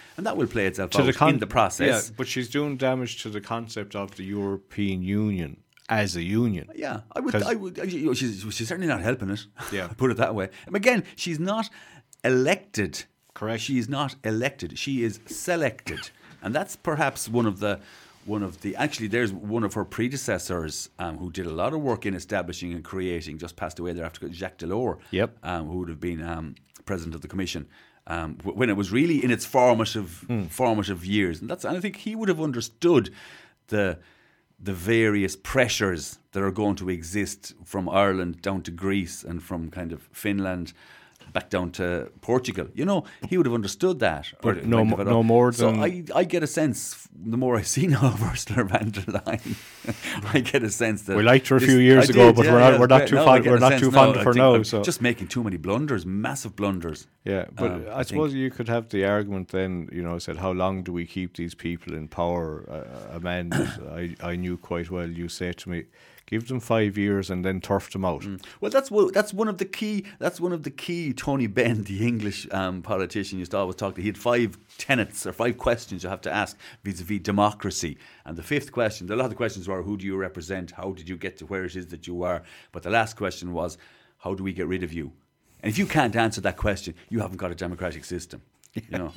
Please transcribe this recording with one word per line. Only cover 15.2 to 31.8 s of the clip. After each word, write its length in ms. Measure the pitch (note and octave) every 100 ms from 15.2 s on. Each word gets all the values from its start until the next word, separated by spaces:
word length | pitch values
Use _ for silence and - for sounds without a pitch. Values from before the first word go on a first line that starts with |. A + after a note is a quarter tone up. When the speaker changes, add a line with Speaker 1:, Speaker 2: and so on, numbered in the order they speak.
| -
Speaker 1:
selected, 840 | - - E3+ C#3 - - - - - - -
and 120 | F#2
that's 200 | C#3 G3
perhaps 540 | - - D3+ C#3+ - -
one 180 | A#2+ A2
of 140 | F#2+
the, 180 | G#2 F#2 - - - _
one 180 | G2+ G#2+
of 200 | F#2+ F2
the, 120 | G2+ -
actually, 320 | D3+ - A2
there's 240 | A#2 A2+
one 300 | F#2+ G#2 A2+
of 120 | G#2
her 100 | G#2+
predecessors, 1080 | F#2 - A#2+ C3+ - F#2 - F2 D#2 - - -
um, 200 | E2+ D#2
who 120 | F2+
did 160 | F2+ F2
a 60 |
lot 200 | D#2+ G#2+
of 60 | D#3
work 260 | C#3 A2 G#2+
in 80 |
establishing 580 | F#2 - G2+ F2 F2 F2
and 100 | E2+
creating, 560 | E2 F#2+ F#2 E2+ D#2+ D#2
just 160 | E2+ -
passed 220 | E2 E2+
away 140 | F2
there 120 | E2+
after, 240 | E2 - -
Jacques 260 | F2 F#2 -
Delors, 400 | E2 G2+ B2 - -
Speaker 2:
Yep. 240 | F2+ A#2 -
Speaker 1:
um, 220 | - F2 D#2
who 100 | F2+
would 100 | E2+
have 120 | D#2
been, 220 | F2 E2
um, 320 | E2 E2 D#2 C2 _ _ -
president 280 | F#2 E2
of 60 | D#2+
the 80 | E2+
Commission, 380 | F#2+ F2+ E2 C#2+ - _ _ -
um, 280 | E2+ D#2+ -
w-, 180 | F#2+ G2
when 140 | B2
it 60 | G2+
was 140 | G2
really 320 | A2+ E3+ D3
in 80 | B2
its 140 | A#2
formative, 800 | - C3+ B2 A2+ A2 A2 F2+ E2 -
Speaker 2:
Hmm. 180 | A#2 E2+
Speaker 1:
formative 580 | - B2+ G#2+ G2+ F#2
years, 360 | F2+ G#2 F#2 D#2+
and 80 | A2
that's, 140 | -
and 120 | G2+
I 40 | F3+